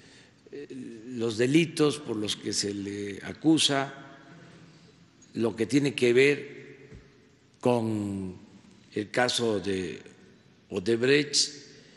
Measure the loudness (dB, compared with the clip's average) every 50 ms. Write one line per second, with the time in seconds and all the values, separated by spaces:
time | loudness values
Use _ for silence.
0 | -20 -20 -20 -20 -20 -20 _ _ _ -16 -14 -14 -14 -12 -12 -12 -12 -12 -14 -14
1 | -14 -12 -6 -4 -4 -2 0 2 2 4 6 4 4 4 2 2 2 2 2 0
2 | -6 -6 -4 -4 -2 -4 -4 -4 -4 -4 -4 -2 -2 -2 -4 -4 -6 -6 -6 -6
3 | -8 -8 -8 -10 -10 -12 -12 0 4 4 4 6 4 2 2 0 -2 -4 -8 -14
4 | -18 -20 -20 -20 -20 -20 -20 -20 -20 -20 -20 -20 -20 -20 -20 -20 -20 -20 -20 -20
5 | -20 _ _ _ -20 -12 -6 -2 -2 -2 0 0 -2 2 2 2 2 2 0 2
6 | 4 4 6 6 6 6 4 2 -4 -12 -14 -16 -18 -18 -20 -20 -20 -20 -20 -20
7 | -20 -20 -20 -20 _ _ _ _ _ _ _ _ 2 2 2 2 2 0 -2 -2
8 | -2 -4 -4 -6 -6 -8 -10 -14 -18 -20 -20 -20 -20 -20 -20 -20 -20 -8 -6 -6
9 | -6 -4 0 0 0 0 0 0 0 0 0 -2 -2 -2 -4 -4 -4 -6 -8 -12
10 | -14 -20 -20 -20 -20 -20 -20 -20 _ _ _ _ _ -8 -8 -6 0 0 0 2
11 | 4 4 4 4 2 0 0 0 0 0 -4 -14 -18 -20 -20 -20 -20 -20 -20